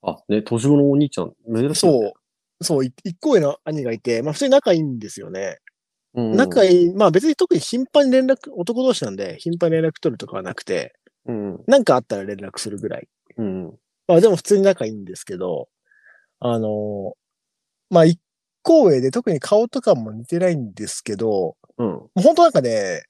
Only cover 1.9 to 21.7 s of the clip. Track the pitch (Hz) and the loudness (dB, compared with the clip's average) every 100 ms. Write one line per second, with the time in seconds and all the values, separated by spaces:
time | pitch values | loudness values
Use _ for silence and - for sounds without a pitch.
1.9 | 135 104 - _ _ _ _ - 147 131 | 2 0 -6 _ _ _ _ -2 -2 -2
2.9 | _ 190 170 311 233 143 147 - 156 123 | _ -12 -6 2 2 2 -4 -8 -6 -4
3.9 | 113 123 113 139 151 277 269 - 170 151 | -6 -2 -2 -2 -2 4 4 4 -2 -4
4.9 | 120 104 - - 92 98 - _ _ _ | -6 -10 -14 -12 -8 -8 -10 _ _ _
5.9 | _ _ 123 226 196 190 208 190 180 175 | _ _ -6 0 2 2 4 6 6 4
6.9 | 190 202 160 302 294 370 349 - 240 262 | 4 4 4 2 0 0 0 0 -6 0
7.9 | 302 277 254 262 269 - 175 175 233 262 | 2 4 2 2 -2 -4 -8 -6 -2 0
8.9 | 220 120 98 95 - 170 170 170 160 160 | -2 -4 -8 -10 -8 -6 -2 0 0 -2
9.9 | - 160 113 - 98 90 - - 90 64 | -2 -6 -4 -10 -10 -10 -12 -6 -6 -6
10.9 | _ _ _ - 110 101 92 - 269 220 | _ _ _ -10 -8 -8 -8 2 2 4
11.9 | 127 120 101 98 101 98 - 110 101 - | 0 0 -10 -8 -12 -12 -12 -12 -10 -10
12.9 | - - _ _ - 107 92 85 - _ | -10 -14 _ _ -8 -6 -6 -10 -16 _
13.9 | _ - 170 220 175 - 202 196 185 110 | _ 2 4 6 2 2 2 2 0 -4
14.9 | 107 92 92 - 92 90 78 60 _ _ | -8 -14 -16 -14 -8 -6 -6 -8 _ _
15.9 | _ _ _ _ _ 120 117 107 107 104 | _ _ _ _ _ -4 -2 -2 -4 -6
16.9 | 101 95 - _ _ _ _ _ _ _ | -8 -10 -14 _ _ _ _ _ _ _
17.9 | 180 165 175 _ _ _ _ - 330 214 | 2 2 0 _ _ _ _ 2 4 6
18.9 | 131 131 233 240 151 - 208 233 269 233 | 2 0 -4 -4 -6 0 0 0 -4 0
19.9 | 151 110 110 120 170 180 160 117 92 104 | 0 -2 -12 -8 -2 -2 -2 -6 -12 -12
20.9 | - - 101 113 101 87 - _ | -12 -10 -4 -2 -2 -4 -8 _